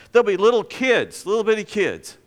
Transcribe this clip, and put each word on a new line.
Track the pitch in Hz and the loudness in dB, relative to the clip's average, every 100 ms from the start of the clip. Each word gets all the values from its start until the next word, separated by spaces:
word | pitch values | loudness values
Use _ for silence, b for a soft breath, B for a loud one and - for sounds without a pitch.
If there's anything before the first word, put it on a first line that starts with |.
| B | B
There'll | 240 208 | 2 2
be | 180 | 2
little | 214 240 | 2 2
kids, | - - 254 208 101 - | -2 -4 0 0 -2 -8
little | 180 220 | -4 -2
bitty | 214 220 | 0 -2
kids | 190 208 156 82 - - | -4 -4 -2 -4 -12 -20